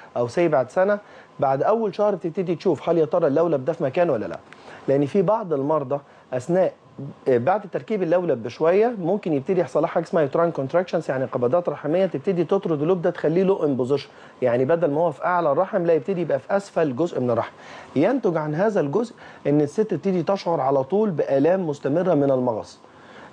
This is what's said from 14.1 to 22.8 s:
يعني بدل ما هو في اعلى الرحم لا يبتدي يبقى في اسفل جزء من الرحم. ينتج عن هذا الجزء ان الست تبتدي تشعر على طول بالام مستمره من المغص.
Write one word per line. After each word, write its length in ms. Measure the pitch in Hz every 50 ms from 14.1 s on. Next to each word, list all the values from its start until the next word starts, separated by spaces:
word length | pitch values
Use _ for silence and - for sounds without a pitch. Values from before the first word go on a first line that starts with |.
| - - - - - - -
يعني 220 | 123 117 123 131
بدل 260 | 135 170 170 170 151
ما 100 | 143 151
هو 100 | 175 170 139
في 120 | - -
اعلى 280 | 170 180 175 170 147 139
الرحم 340 | 156 185 190 - 196 170
لا 60 | 170 165
يبتدي 280 | 156 - - 196 175
يبقى 180 | 170 147 143 127
في 180 | - - 196
اسفل 400 | 196 202 - - 175 165 147 127
جزء 240 | 120 165 175 - -
من 100 | 127 123
الرحم. 220 | 117 113 - - - - - - - - - - -
ينتج 400 | 131 156 214 269 269 - 196 160
عن 180 | 160 151 151 151
هذا 260 | 160 196 226 202 196
الجزء 340 | 151 139 143 208 247 226 - - - - - - -
ان 140 | 143 147 151
الست 200 | 151 139 - -
تبتدي 420 | 220 220 190 147 - 196 185 180 156
تشعر 380 | - 196 190 - 180 165 151
على 240 | 131 131 139 135 131
طول 260 | - 185 208 220 214
بالام 560 | 160 139 - - 139 135 139 165 190 190 180 156
مستمره 460 | 143 143 - 135 143 170 185 185 170
من 160 | 143 139 139
المغص. 500 | 135 127 127 123 113 101 87 - - -